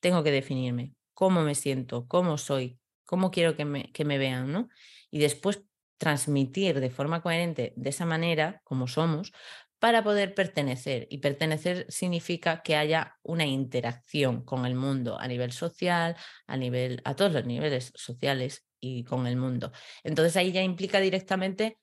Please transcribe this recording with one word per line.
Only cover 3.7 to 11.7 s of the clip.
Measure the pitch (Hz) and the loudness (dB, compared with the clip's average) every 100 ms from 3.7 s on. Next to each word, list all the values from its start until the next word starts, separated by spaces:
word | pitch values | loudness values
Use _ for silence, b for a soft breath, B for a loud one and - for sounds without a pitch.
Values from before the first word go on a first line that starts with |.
| 143 - | -4 -6
que | - | -4
me | 147 139 | 0 2
vean, | 135 127 131 | 0 0 -2
¿no? | 165 240 B B B B | -2 -4 B B B B
Y | 156 | 2
después | 147 143 196 202 _ _ _ _ | 2 2 -2 -2 _ _ _ _
transmitir | 160 143 - 143 131 156 196 139 | 0 0 2 2 2 0 0 2
de | 131 | -2
forma | 123 143 165 | -2 -4 -2
coherente | 170 165 170 156 120 - | 0 0 0 -2 -6 -4
de | 139 | -6
esa | 139 170 | -2 -2
manera, | 160 170 160 156 202 | 0 2 2 0 -2
como | _ 131 127 | _ -4 -2
somos, | 127 165 156 196 B B B B _ | 2 2 0 -4 B B B B _
para | 233 233 | 4 4
poder | 208 208 196 | 4 2 0
pertenecer. | 202 185 - 143 123 135 127 - | 0 0 0 -2 -2 -4 -4 -4
Y | 143 | -2
pertenecer | 143 143 160 156 180 | -2 0 0 0 0